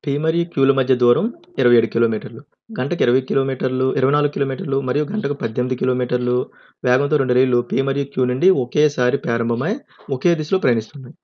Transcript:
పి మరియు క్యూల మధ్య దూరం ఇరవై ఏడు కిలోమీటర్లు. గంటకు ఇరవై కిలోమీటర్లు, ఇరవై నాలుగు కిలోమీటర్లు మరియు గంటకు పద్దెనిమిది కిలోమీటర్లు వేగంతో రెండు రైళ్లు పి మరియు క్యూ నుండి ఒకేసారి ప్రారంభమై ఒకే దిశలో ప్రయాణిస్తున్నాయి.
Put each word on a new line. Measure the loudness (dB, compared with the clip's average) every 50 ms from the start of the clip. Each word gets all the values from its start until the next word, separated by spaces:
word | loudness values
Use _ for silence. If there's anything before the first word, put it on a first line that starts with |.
| -4
పి | -4 -4
మరియు | -2 -2 0 0 0 -2
క్యూల | -2 0 2 2 4
మధ్య | 4 2 2 2 2
దూరం | 2 4 4 4 2 0 -4 -6 -10 -20 _ _
ఇరవై | 0 2 4 4
ఏడు | 4 4
కిలోమీటర్లు. | 2 0 0 0 0 0 -4 -6 -10 -14 -14 -18 _ _ _ _ _
గంటకు | -8 -6 -4 -4 0 0 2
ఇరవై | 2 2 2
కిలోమీటర్లు, | 0 0 -2 0 0 -2 -4 -2 -4 -2 -2 0 -2 0 0
ఇరవై | 0 0 2 2
నాలుగు | 2 0 0
కిలోమీటర్లు | 0 -2 -2 -2 -2 -6 -4 -4 -2 -2
మరియు | -2 -2 -2 -2 -2
గంటకు | -2 -4 -4 -4 -4 -4
పద్దెనిమిది | -4 -4 -4 -2 -2 -2 -2 -2
కిలోమీటర్లు | -2 0 -2 0 -2 -2 -2 -2 -2 0 0 0 -2 -2 -4 _ _ _ _ _ _ 0
వేగంతో | 0 2 2 2 0 0
రెండు | 0 0 2 2
రైళ్లు | 2 2 2 2 0
పి | -2 -2 -2 -2
మరియు | -2 0 -2 -2 -4
క్యూ | -4 -2 -2 0
నుండి | 0 0 2 2 2 4
ఒకేసారి | 2 0 -2 0 2 2 2 2 2 0 2 0
ప్రారంభమై | 0 -2 -2 -2 0 0 0 0 -2 0 -2 -4 -4 -8 _ -20 -20 -8 -6
ఒకే | -6 0 0 0 0
దిశలో | 0 0 -2 -2 0
ప్రయాణిస్తున్నాయి. | 2 2 2 2 -2 -6 -14 -14 -14 -14 -16 _